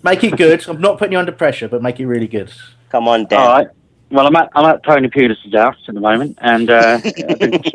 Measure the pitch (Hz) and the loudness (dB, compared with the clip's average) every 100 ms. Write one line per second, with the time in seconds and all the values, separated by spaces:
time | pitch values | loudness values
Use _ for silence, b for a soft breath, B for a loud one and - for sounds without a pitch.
0 | 180 185 226 151 160 165 175 156 196 202 | -2 0 0 2 2 2 -2 -4 -2 -2
1 | 202 185 175 - 156 131 110 120 123 120 | -2 -4 -4 -2 -2 -2 -6 -6 -6 -6
2 | 127 120 107 107 95 - - _ _ 123 | -4 -4 -4 -8 -10 -16 -20 _ _ -2
3 | 117 117 104 139 123 131 - _ _ _ | 0 0 2 2 4 2 0 _ _ _
4 | - 135 143 165 - 147 160 147 - 143 | -4 0 2 2 0 2 2 2 2 0
5 | 127 139 123 107 101 107 120 - - 104 | 2 0 0 -2 -4 0 0 -2 -10 -4
6 | 107 113 143 - 120 117 117 117 117 117 | -2 0 -4 -6 -2 0 2 4 4 0
7 | - - - - 202 180 - | -4 -6 -6 -4 -2 -2 -4